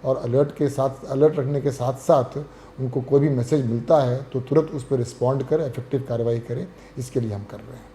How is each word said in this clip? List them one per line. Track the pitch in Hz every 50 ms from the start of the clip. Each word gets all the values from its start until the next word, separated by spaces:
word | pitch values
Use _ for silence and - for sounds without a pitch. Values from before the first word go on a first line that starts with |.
| -
और | 131 135 123
अलर्ट | - 123 120 135 143 143
के | - - 151 143
साथ, | 143 - 135 135 123 - -
अलर्ट | - 139 135 147 156 151
रखने | 147 135 131 147 143
के | 131 147
साथ | 123 - 123 123 131
साथ | 127 - - 165 139 123 - - 139 147 - - - - - - -
उनको | 131 127 127 139
कोई | 120 - 139 143
भी | 143 156
मैसेज | 139 123 117 123 156 151 131
मिलता | 117 113 117 120 - 170 151
है | 135 123 123 127 - - -
तो | 135
तुरंत | 123 - - 156 156 156
उस | - 143 123
पर | - 135 127
रिस्पॉन्ड | 120 - - - 123 123 135 139 131
करें, | 131 156 160 160
इफेक्टिव | 135 - - 123 - - 135 127 -
कार्रवाई | 120 117 117 117 117 117
करें, | 117 - 120 139 180 185 - - - - - -
इसके | 123 - - 135
लिए | 117 113 104
हम | 101 104 -
कर | - 104
रहे | - 120 127 120
हैं। | - - -